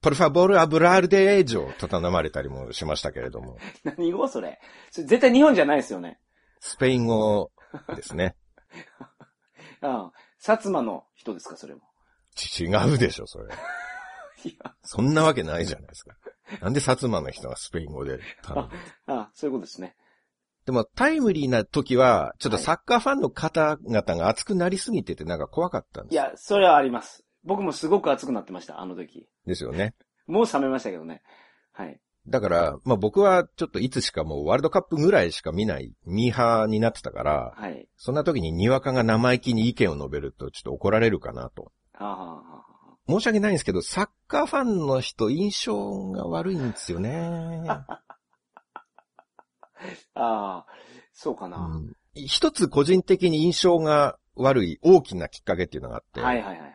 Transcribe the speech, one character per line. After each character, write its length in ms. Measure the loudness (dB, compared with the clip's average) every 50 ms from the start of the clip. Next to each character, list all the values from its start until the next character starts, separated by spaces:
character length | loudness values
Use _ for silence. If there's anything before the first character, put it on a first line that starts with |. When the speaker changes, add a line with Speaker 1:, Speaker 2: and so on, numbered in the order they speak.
| 2
Speaker 1:
ポ 80 | 0
ル 40 | 2
フ 80 | 4 2
ァ 80 | 4
ボ 140 | 6 6 6
ー 20 |
ル 140 | 6 8 6
ア 80 | 6 6
ブ 100 | 4 4
ラ 180 | 6 6 6
ー 40 | 6
ル 80 | 6 6
デ 320 | 6 6 6 6 6 6
ー 40 | 4
ジ 120 | 4 2
ョ 200 | -4 -4 -4 -6 -8
と 100 | -6 -2
頼 200 | -2 0 0 2 2
ま 100 | 2 0
れ 80 | 0
た 100 | -4 -6
り 80 | -8 -6
も 240 | -8 -10 -12 -10 -10
し 120 | -8 -4
ま 100 | -4 -4
し 80 | -4 -4
た 80 | -6
け 80 | -8 -8
れ 100 | -10 -10
ど 120 | -10 -12
も。 180 | -14 -14 -16 -16 -18 -18 -18
Speaker 2:
<laughs> 80 | -10 _
何 300 | -10 -6 -2 -2 -2 0
語 160 | 0 -2 -2
そ 120 | -2 -6
れ？ 200 | -8 -8 -12 _ -20 -20 -20 -20 -20 -18 -12
そ 80 | -12
れ 60 | 0 2
絶 120 | 2 6
対 120 | 6 6 8
日 100 | 8 8
本 140 | 8 8
じ 60 | 6 4
ゃ 20 |
な 100 | 4 2
い 40 | 0
で 40 | 0
す 100 | -2 -8
よ 60 | -10
ね。 220 | -10 -12 -16 _ _ _ _ _ _ _ _ _
Speaker 1:
ス 160 | -16 -16 -6
ペ 140 | 0 0 2
イ 80 | 2 2
ン 80 | 2
語 440 | 2 2 2 2 2 2 0 -2 -4 _ _ _ _ -20 -18 _ -12
で 140 | -14 -12 -12
す 120 | -12 -4
ね。 220 | -2 -2 -2 -2 _ _ _ _ _ _ _ -20 -20 -20 _ _ _ -20
Speaker 2:
<laughs> 800 | -20 _ _ -20 _ _ _ _ _ _ _ -20 -20 -20 _ -6
あ 300 | -4 -4 -4 -6 -10 _
あ、 0 | _ _ _ _ _
薩 180 | 0 0 0 2
摩 240 | 2 -2 -2 -2 -2
の 240 | -2 -6 -8 -12 _ _
人 200 | _ _ -12 -12
で 60 | -10
す 80 | -12 -18
か、 80 | -20
そ 100 | -18 -18
れ 80 | -20 -20
も。 60 | -20 _ _ _ _ _ _ _ _ _ _ _
Speaker 1:
ち-、 300 | -12 -12 -10 -8 -6 -4
違 280 | 0 0 2 2 2 2
う 40 | 2
で 120 | 2 0
し 100 | 0 -6
ょ、 60 | -14
そ 140 | -16 -16 -18
れ。 60 | -16 -16
Speaker 2:
<laughs> 920 | -16 -14 -14 -12 -12 -12 -14 -14 -16 -16 -18 -18 -20 -20 -20 -20 _ _ -14
い 120 | -14 -14 _ -18
や。 120 | -18 _ _ _
Speaker 1:
そ 200 | -10 -2 0 2
ん 100 | 4 4
な 120 | 6 4
わ 100 | 4 4
け 80 | 2 -2
な 160 | -4 -4 -4
い 80 | -4
じ 80 | -4 -6
ゃ 40 | -10
な 80 | -12
い 20 | -20
で 60 | -20
す 80 | -20 -20
か。 120 | -20 -20 _ _ -20 _ _ _ -18 -16 -8
な 100 | -4 -2
ん 20 | -2
で 60 | 0
薩 40 | 2
摩 380 | 0 0 0 0 -2 -2 -2
の 100 | -4 -6
人 180 | -12 -12 -12 -12
が 80 | -12
ス 140 | -12 -14 -10
ペ 100 | -8 -8
イ 80 | -8 -8
ン 40 | -10
語 120 | -10 -8
で 160 | -8 -8 -10 -12 -16 -20 _ -16
頼 200 | -10 -8 -8 -8
む？ 60 | -8 -12 -16 -18 -18 -20 _ _ -8 -8
Speaker 2:
あ、 0 |
あ、 180 | -8 -8 -12 _
そ 140 | _ -6 -6
う 20 |
い 20 | -4
う 40 |
こ 20 | -6
と 60 | -8
で 80 | -10 -16
す 80 | -16
ね。 160 | -16 -16 _ _ _ _ _ _ _ _ _ _ _ _ _ _ _
Speaker 1:
で 60 | -2 -2
も、 120 | -2 -2
タ 260 | _ _ 0 2 2
イ 100 | 2 2
ム 120 | 2 2 2
リ 140 | 0 0
ー 20 | 0
な 160 | 0 0 0
時 320 | _ -2 -4 -2 0 4
は、 380 | 6 6 6 6 4 2 -2 -6 _
ち 80 | -4
ょ 20 | -2
っ 40 | -2
と 60 | -2
サ 140 | 0 -2 -2
ッ 80 | -2 _
カ 120 | 0 0
ー 40 | 0
フ 80 | 2 0
ァ 40 | -2
ン 60 | 0
の 100 | 0 -2
方 480 | -4 -2 -6 -4 0 2 0 0 0 -2 -6
々 200 | -2 -2 0 0 0 -2
が 120 | 0 2 0
熱 160 | 0 0 -4
く 120 | -4 -2
な 120 | 0 0 0
り 100 | -2 -4
す 120 | -6 -4
ぎ 140 | -4 -4 -4
て 100 | -4 -8
て、 100 | -8 -6
な 120 | -6 -6
ん 20 | -6
か 80 | -6
怖 240 | -6 -4 -4 -4 -2
か 80 | -4 -6
っ 80 | -8 _ _
た 100 | -16 -10
ん 40 |
で 40 | -4
す。 20 | -2
Speaker 2:
い 20 |
や、 160 | -2 -2 -2 -6
そ 240 | -12 -6 0 2 4
れ 80 | 6
は 100 | 8 8
あ 60 | 6 6
り 80 | 2
ま 120 | -2 -4 -8
す。 220 | -12 -20 -20 _ _ _ _ _
僕 180 | -6 -4 -4 -2
も 100 | -4 -6
す 140 | -4 0
ご 140 | 2 2 2
く 100 | 2 0
熱 160 | -2 -2 -2
く 60 | -6 -6
な 80 | -6
っ 40 | -6
て 60 | -10
ま 100 | -14 -16
し 60 | -14
た、 140 | -16 -16 -14
あ 60 | -12
の 100 | -12 -12
時。 320 | -12 -14 -16 _ -20 -20 _ _ _ _
Speaker 1:
で 80 | -8 -6
す 80 | -6 -6
よ 80 | -8
ね。 240 | -4 -4 -4 -4 -6 _ _ _ _ _ _
Speaker 2:
も 160 | -2 2 2 2
う 40 | 2 2
冷 60 | -2
め 80 | 0 0
ま 120 | -2 -2
し 20 | -4
た 80 | -6
け 60 | -10
ど 80 | -10 -12
ね。 180 | -14 -16 -16 _ _ -20 _ _ _ _ _ _ _ _
は 140 | -16 -14
い。 140 | -14 -16 _ _ _ _ _ _
Speaker 1:
だ 140 | -4 -4 -2
か 80 | 0 2
ら、 280 | 2 2 2 0 -2 -6 _
ま 120 | 0 0
あ、 20 |
僕 240 | 2 2 0 2 4
は 280 | 6 6 6 4 2 0 _
ち 60 | -8 -8
ょ 40 |
っ 40 | -6
と 80 | _ -4
い 100 | -4 -2
つ 120 | -2 -4
し 100 | -4 -4
か 140 | -4 -4 -6
も 180 | -4 -4 -6 0
う 40 |
ワ 80 | 0 0
ー 20 |
ル 60 | 2 2
ド 60 | 2
カ 100 | 0 0
ッ 20 | -2
プ 140 | _ -2
ぐ 160 | 2 2 4 4
ら 100 | 4 4
い 80 | 2
し 100 | -2 -6
か 120 | -8 -6 -4
見 120 | -2 -2
な 120 | -2 -4 -6
い 160 | -8 -12 -16 _ _
ミ 260 | -6 -2 0 0 0
ー 20 | 2
ハ 320 | 2 2 4 4 2 2
ー 20 |
に 140 | 2 0 2
な 80 | 0 0
っ 20 | -2
て 80 | -2
た 120 | -12 -10 -8
か 100 | -4 -2
ら、 320 | 0 0 0 -2 -6 -10
Speaker 2:
は 140 | -12 -12 -12
い。 200 | -12 -14 -18 _ _
Speaker 1:
そ 140 | _ -8 -6
ん 60 | -4
な 80 | -2 0
時 160 | 0 0 -2
に 100 | -2 -4
に 180 | -2 0 2 2
わ 120 | 2 2
か 100 | 0 0
が 140 | 0 2 2
生 300 | 4 4 4 4 4 2
意 60 | 2
気 140 | 0 -2 0
に 140 | 0 0 0
意 60 | 2
見 180 | 2 0 0 0
を 20 |
述 140 | -2 -6 -8
べ 120 | -8 -8
る 120 | -8 -8 -10
と 180 | _ -14 -12
ち 80 | _ -12
ょ 20 |
っ 20 | -10
と 80 | -10 -10
怒 180 | -2 0 2
ら 80 | 2 4
れ 100 | 4 4
る 120 | 2 0
か 120 | -6 -8 -10
な 180 | -10 -12 -14
と。 200 | _ -18 -20 -20 _ _ _ _ _
Speaker 2:
は 120 | -14 -12
あ 120 | -10 -10
は 60 | -10 -12
あ 100 | -14 -16
は 80 | -18 -20 -20 -20 -20 -20
あ。 20 | _ _ _ _ _ _ _ _
Speaker 1:
申 140 | -2 -2 0
し 60 | 2 2
訳 100 | 2 2
な 120 | 2 2
い 20 | 0
ん 20 |
で 40 | 0
す 60 | 0
け 80 | -2 -2
ど、 100 | -2 -4
サ 200 | -4 -4 -4 -4
ッ 60 | -4 _ _ _
カ 160 | _ 0 0 0
ー 40 |
フ 100 | 2 0
ァ 60 | 0 0
ン 140 | 0 0 0 0 0
の 100 | 0 -2
人、 320 | -2 -4 -4 -2 0 0
印 360 | 0 0 0 -2 -2 -4 -4
象 440 | -4 -4 -4 -4 -6 -8 -8 -8 -8
が 160 | -8 -6 -6
悪 260 | -6 -4 -4 -4 -4 -4
い 40 |
ん 160 | -4 -4 -4 -6
で 40 |
す 140 | -8 -8 -8
よ 80 | -6 -4
ね。 640 | -4 -4 -4 -6 -6 -6 -6 -8 -8 -8 -8 -8 -6
<laughs> 60 | -6 -6 -6 -8 -14 -16 -16 _ _ -20 _ _ _ _ _ _ _ _ -20 _ _ _ -20 _ _ _ _ _ _ _ _ _ _ _ _ -20 _ _ _ _ _ _ _ -18 -18 -18 -20 _ _ _
Speaker 2:
あ 500 | -4 -2 -2 -2 -2 -4 -6 -8 -10 -14
あ、 20 | _ -20 -20 -20 -20 -20 -20 -20 _ _
そ 180 | _ -6 -6
う 60 | -6
か 120 | -6 -10 -14
な。 100 | -10 -10
Speaker 1:
う 200 | -8 -8 -8 -8 -10
ん。 100 | -12 -16 _ _ _ _
一 360 | -16 -8 -4 -2 0 0 0
つ 160 | 2 2 -2
個 160 | 0 2 2 2
人 220 | 4 4 2 4
的 260 | 2 2 4 4 2
に 140 | 2 4 2
印 180 | 2 2 4 4
象 160 | 4 4 4
が 400 | 4 4 4 4 4 2 0 _ _ _ _
悪 300 | 0 2 4 4 4 2
い 160 | 0 -4 0 6
大 200 | 8 8 8 8
き 120 | 4 -8
な 140 | -8 -8 -8
き 120 | -10 -14
っ 20 | _
か 120 | -4 -2
け 80 | -2 -2
っ 40 | -4
て 80 | -4
い 40 | -10
う 40 | -10
の 60 | -10
が 60 | -12
あ 40 | -12
っ 20 | _ _ _
て。 80 | -4
Speaker 2:
は 140 | -2 0 0
い 80 | 0 -2
は 0 |
い 40 |
は 60 | -6 -12
い 40 | -14
は 80 | -16
い。 60 | -20